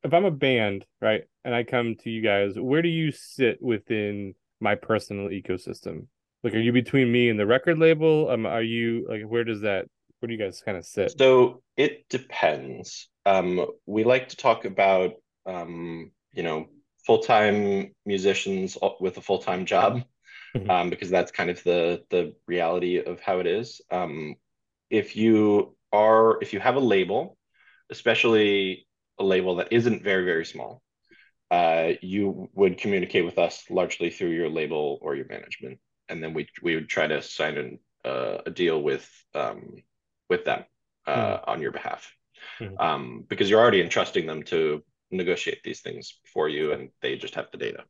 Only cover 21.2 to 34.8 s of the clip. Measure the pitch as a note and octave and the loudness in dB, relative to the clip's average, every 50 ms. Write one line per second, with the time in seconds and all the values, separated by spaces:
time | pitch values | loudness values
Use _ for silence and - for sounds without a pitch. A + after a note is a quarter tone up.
21.2 | F2 - - - F2 F2 F2 - - F2+ F2 F2 E2 E2+ F2 E2+ - _ - F2+ | 0 0 -4 -4 -2 -2 -4 -4 0 0 2 2 2 0 0 -2 -6 _ -2 -2
22.2 | E2+ D#2 - _ _ - F2 F2 E2+ E2 F2 F2+ F2+ F2+ F2+ F2+ - - F2+ E2+ | -2 -2 -6 _ _ -4 -2 0 0 0 0 0 0 0 0 -2 -2 -4 -8 -8
23.2 | - - F#2+ F#2 F2+ F2 F2 G#2 A#2+ B2+ - - - _ F2+ F2+ F2+ D#2+ D2 D#2+ | -4 -2 -2 0 0 0 -2 -2 -4 -8 -14 -20 -12 _ -4 -4 -4 -4 -6 -8
24.2 | D#2 D2+ C#2+ _ _ _ _ _ _ _ _ _ _ _ - G#2+ G2+ - - G#2+ | -10 -10 -12 _ _ _ _ _ _ _ _ _ _ _ -2 -2 -2 -2 -2 2
25.2 | A2 A2+ A2 G#2+ G#2+ G#2 G#2 G#2 G2 - _ _ _ _ - G#2 G#2+ A2 A2 A2 | 4 6 6 6 6 6 4 4 2 0 _ _ _ _ 2 4 6 6 6 6
26.2 | A2+ A2+ A2 - G#2 - - G2 - B2+ B2+ C#3 C3+ A#2 G2+ G2 F2+ F2 G2 A#2 | 6 6 4 2 -2 -6 -6 -2 0 0 2 2 2 4 4 4 2 2 -2 -4
27.2 | D#3+ F#3 - _ _ _ _ _ _ _ _ _ _ _ - - - A#2+ A2+ A2 | -4 -6 -12 _ _ _ _ _ _ _ _ _ _ _ -18 -4 0 0 2 4
28.2 | - A#2+ A2+ G#2+ G#2+ G#2 G2+ G2 G2 F#2+ F#2 F2+ _ _ _ _ _ _ _ - | 4 4 4 4 4 4 2 2 0 -2 -4 -8 _ _ _ _ _ _ _ -2
29.2 | G2+ G2 F#2+ F#2 F#2 F#2 F2+ F2 - - A2+ A#2+ A#2 B2 A2 F#2+ E2+ G2+ G2 F#2+ | 0 2 2 2 2 0 0 -2 -2 0 2 2 2 2 0 -2 -2 -2 0 0
30.2 | F#2 F2+ F2 E2 E2 - - - B1 A1 - - _ _ _ _ _ _ _ _ | 0 0 0 -2 -2 -6 -10 -12 -12 -12 -14 -18 _ _ _ _ _ _ _ _
31.2 | _ _ _ _ _ _ F2 F2 F2 E2+ E2 E2 E2 E2 E2 - - F#2 F#2+ G2+ | _ _ _ _ _ _ 2 2 4 4 4 2 2 0 -2 -4 -4 -6 -2 -2
32.2 | G2+ G2 F#2+ - F#2+ - _ F#2+ G2+ F#2+ F2 - - G#2+ G2+ F#2+ F2+ F2 - G#2+ | 0 -2 -2 -6 -10 -14 _ 2 2 2 2 0 -4 -2 -2 -2 -2 0 0 0
33.2 | E2+ E2+ E2+ - F2 E2 - - - - E2+ F#2 F2+ E2+ - - F2 E2+ E2+ - | 0 0 2 2 0 0 0 -6 -14 -4 -2 -2 -2 -2 -2 -4 -6 -6 -4 -4
34.2 | G2 F2 E2 E2 E2+ D#2 D#2 D#2+ D#2 D2+ E2 D2+ | -4 -4 -2 -2 -2 -2 -2 -4 -4 -4 -2 -4